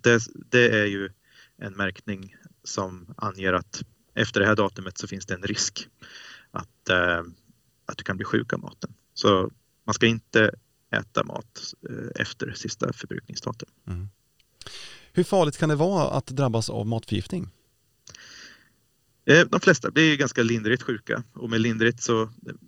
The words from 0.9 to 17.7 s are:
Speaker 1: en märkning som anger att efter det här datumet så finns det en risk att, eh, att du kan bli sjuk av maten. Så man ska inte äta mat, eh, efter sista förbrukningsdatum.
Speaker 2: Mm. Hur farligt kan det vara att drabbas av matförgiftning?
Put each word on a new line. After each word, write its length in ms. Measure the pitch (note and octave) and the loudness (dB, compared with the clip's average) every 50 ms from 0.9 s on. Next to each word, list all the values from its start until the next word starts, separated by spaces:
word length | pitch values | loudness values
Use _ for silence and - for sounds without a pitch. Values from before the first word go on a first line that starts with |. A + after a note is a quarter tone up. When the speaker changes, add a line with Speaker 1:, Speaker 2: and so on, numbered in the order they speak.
| G2 G2 G2 F#2+ - _ _ _ _ - - _ _ | -2 -4 -6 -8 -12 _ _ _ _ -20 -20 _ _
Speaker 1:
en 160 | - G#2 G2+ F#2+ | -16 -14 -10 -6
märkning 600 | G2+ G2 F#2+ F#2+ - - G#2+ G2 F#2+ F#2+ F#2+ - - - - _ _ - | -4 -4 -4 -6 -8 -10 -10 -10 -10 -12 -16 -20 -20 -20 -20 _ _ -14
som 500 | - - G#2+ F#2+ F#2 F#2 F2+ E2+ - - | -8 -6 -6 -6 -6 -8 -12 -16 -18 -10
anger 360 | - A2 G2+ F#2 G2 F#2+ F#2 F2+ | -8 -6 -6 -4 -2 0 0 0
att 300 | F2+ F2+ _ - - - - _ _ _ _ - | 0 -2 _ -12 -14 -14 -14 _ _ _ _ -2
efter 240 | A#2 A2+ - - G#2+ | -2 0 0 2 2
det 60 | G2 | 4
här 100 | G#2+ G#2+ | 4 4
datumet 420 | G#2 G2+ F#2+ - - F#2 F#2 - | 4 2 0 -2 -8 -14 -14 -12
så 100 | - - | -12 -10
finns 180 | - G2+ F#2+ - | -10 -10 -10 -8
det 80 | - F#2 | -8 -8
en 100 | F2+ F#2+ | -6 -6
risk 440 | G2 G2+ - - - - - - - _ _ - - - - - - - - - _ | -4 -4 -4 -4 -4 -6 -10 -14 -16 _ _ -20 -20 -20 -20 -20 -20 -20 -20 -16 _
att, 380 | - F2+ F2 - _ _ - - | -12 -12 -12 -12 _ _ -2 2
eh, 300 | F#2 F2+ F2 F2+ E2+ E2+ E2+ E2+ E2+ - _ _ _ _ _ _ _ _ _ | 2 4 4 2 0 0 -4 -8 -14 -20 _ _ _ _ _ _ _ _ _
att 120 | - - | -12 -12
du 60 | - - | -8 -6
kan 140 | - F#2+ | -6 -6
bli 80 | F#2+ G2+ | -6 -4
sjuk 280 | - - A2+ - - - | -2 -2 -2 0 -2 -6
av 60 | - | -6
maten. 340 | - - - - - - - _ _ _ - | -6 -10 -14 -12 -14 -14 -14 _ _ _ -4
Så 380 | - - G#2+ G2 F#2 F#2 - - _ _ _ _ _ _ | 2 4 4 4 4 2 0 -6 _ _ _ _ _ _
man 80 | - G#2+ | -4 0
ska 120 | - A#2 | 2 2
inte 440 | A2+ A#2 A2 - _ - A2+ A2 - - - _ _ _ _ _ _ | 2 2 0 -2 _ 4 4 4 4 2 -2 _ _ _ _ _ _
äta 320 | A2+ - - - - - - | -4 -4 -4 -2 -2 -2 -2
mat, 500 | - - - - _ - - - - - - - - | -2 -4 -10 -10 _ -16 -16 -14 -16 -14 -14 -14 -12
eh, 320 | - - - - - - | -10 -10 -10 -8 -6 -6
efter 300 | - - - - - - - | -6 -6 -6 -8 -8 -8 -8
sista 400 | - - - - - - - - | -8 -8 -10 -6 -4 -4 -6 -6
förbrukningsdatum. 760 | - - - - - - - - - - - - - - - _ _ _ | -6 -10 -10 -10 -10 -12 -12 -12 -10 -10 -10 -10 -10 -14 -18 _ _ _
Speaker 2:
Mm. 200 | - F2+ F2+ F#2+ G2+ - _ _ _ _ _ _ _ _ - - - - - - - - - - _ - | -10 -8 -8 -10 -12 -14 _ _ _ _ _ _ _ _ -20 -20 -18 -18 -18 -18 -18 -20 -20 -20 _ 0
Hur 100 | F3+ F3+ | 0 0
farligt 340 | - G#3 F#3+ E3 D3 - | 2 4 4 4 2 2
kan 120 | - D#3+ D#3 | 0 0 2
det 60 | D3+ | 2
vara 340 | C#3+ D#3+ F#3 G3+ F3 C#3+ C3 | 2 2 2 2 2 0 0
att 180 | C3+ C3+ - | 0 -2 -4
drabbas 420 | - C3 C3+ C#3 A#2+ A2 A2+ G#2 - | -4 -2 0 2 2 2 0 -2 -2
av 180 | G#2+ A2+ G#2+ | -4 -4 -2
matförgiftning? 640 | A2 A#2 A2+ - - G#2+ G2 - - F#3+ F3+ - F#2+ - _ _ _ | -2 -2 -4 -2 -2 -2 -4 -2 -4 -6 -8 -8 -10 -14 _ _ _